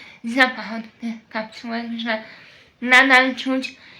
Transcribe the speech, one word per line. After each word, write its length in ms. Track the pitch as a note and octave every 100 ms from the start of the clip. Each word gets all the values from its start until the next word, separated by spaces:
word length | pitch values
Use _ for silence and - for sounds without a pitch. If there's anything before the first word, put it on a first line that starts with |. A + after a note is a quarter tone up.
| - -
zapach 500 | A#3 B3+ C4 G#3+ G3+
od 260 | A3+ A3+ -
tych 300 | A#3 A3+ _
kapsułek, 560 | A3+ A3 - A#3 A3+ A#3 A#3
że 260 | A#3 A3 - - - - _ -
nadal 540 | A#3+ B3+ C4+ B3+ C4 B3
czuć, 400 | C4 C4 C4 - -